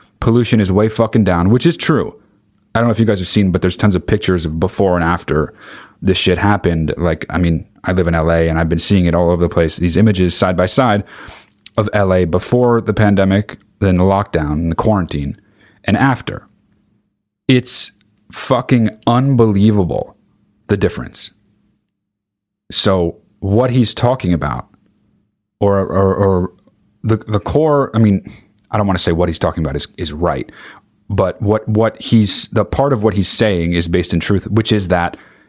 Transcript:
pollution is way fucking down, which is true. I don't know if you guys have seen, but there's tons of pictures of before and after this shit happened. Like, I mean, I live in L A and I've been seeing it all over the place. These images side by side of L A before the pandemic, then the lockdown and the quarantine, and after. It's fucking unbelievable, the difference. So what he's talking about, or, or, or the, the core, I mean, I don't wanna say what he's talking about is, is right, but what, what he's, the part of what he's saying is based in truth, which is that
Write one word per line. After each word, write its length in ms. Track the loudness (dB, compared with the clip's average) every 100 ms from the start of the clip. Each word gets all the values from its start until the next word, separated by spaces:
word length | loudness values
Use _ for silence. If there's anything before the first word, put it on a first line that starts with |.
| _ -4
pollution 380 | 0 2 2 2
is 140 | 2
way 160 | 2 0
fucking 360 | 0 0 2
down, 260 | 2 2 2
which 160 | 2 2
is 100 | 0
true. 420 | 0 -2 -2 -10 _ _ _ _ _
I 60 | -2
don't 80 | 0
know 40 |
if 60 | 2
you 60 |
guys 140 | 2 0
have 100 | 0
seen, 240 | 0 2
but 80 | 2
there's 160 | 0 0
tons 180 | 0
of 120 | 0 0
pictures 400 | -2 0 -2 -2
of 120 | -4
before 360 | -4 0 0
and 100 | 0
after 500 | 0 -2 -2 -2 -2 -8 -20 -20 -20 -6
this 160 | -2 0
shit 220 | 0 0
happened. 560 | 0 0 0 -2 -2 -2
Like, 300 | -2 -4 -6
I 100 | -2
mean, 300 | 0 -2 -6 _
I 80 | -2
live 160 | 0 2
in 60 |
L 160 | 0 2
A 180 | 2 2
and 100 | 0
I've 120 | 0
been 80 | -2
seeing 260 | 0 2
it 100 | 2
all 160 | 2 2
over 120 | 2
the 100 | 0
place. 240 | 0 -2 0
These 200 | -2 2
images 360 | 2 2 0
side 220 | 0 0 0
by 100 | 0
side 380 | 2 2 0 -2 -14 -20 -20 _ _ -10 -4
of 140 | -2
L 200 | 0 2
A 120 | 2
before 560 | 2 -2 0 2 2 2
the 140 | 0
pandemic, 640 | 0 2 4 2 2 -2 -10 _ -2
then 160 | 0 2
the 60 |
lockdown 500 | 2 2 0 -4 -2
and 200 | -2 -4
the 40 | -2
quarantine, 600 | 0 0 -2 -6 -6 -10 _ _ _ _
and 120 | -2 0
after. 500 | 0 -2 -6 -14 -14 _ _ _ _ _ _ _ _ _ 0
It's 440 | 0 0 -8 -10 _ _ _ _
fucking 580 | -10 -2 -2 2 2 2 -2 0
unbelievable, 1120 | 2 2 2 2 4 4 2 0 -2 -8 _ _ _ _ _ -4
the 80 | 0
difference. 540 | -2 -4 -12 -14 -18 _ _ _ _ _ _ _ _ _ _ _ _ _ -12
So 480 | -4 0 0 -2 -4 _ -10
what 300 | -2 2 2
he's 240 | 2 0
talking 380 | 0 -2 0 0
about, 360 | -2 -2 -6 -10 _ _ _ _ _ _ _ _ -2
or, 180 | 0 0
or, 340 | 0 0 0
or 380 | 2 2 0 -2 _ _ _ _ _
the, 140 | -4 -2
the 200 | -2 -4
core, 560 | 0 0 2 0 0
I 60 | 2
mean, 260 | 2 2 -2 -20 _ _ -6
I 40 | -2
don't 120 | 0
wanna 100 | 0
say 140 | 0
what 160 | 0 0
he's 100 | -2
talking 260 | -4 -2
about 120 | -4 -6
is, 100 | -10 -10
is 160 | -10
right, 380 | -4 -4 -4 -8 -16 -20 -20 _ _ -6
but 320 | -2 -2 0
what, 280 | 0 0 0
what 340 | 0 0 -2
he's, 460 | 0 2 2 0 -2
the 160 | -2
part 280 | -2 0 0
of 120 | 0
what 100 | 0
he's 140 | 0 -2
saying 460 | 0 0 0 0
is 120 | -2 0
based 260 | -2 0
in 60 | -2
truth, 300 | 0 -2 0
which 240 | -2 0
is 160 | 0 0
that 280 | -2 -2 -8 -20 _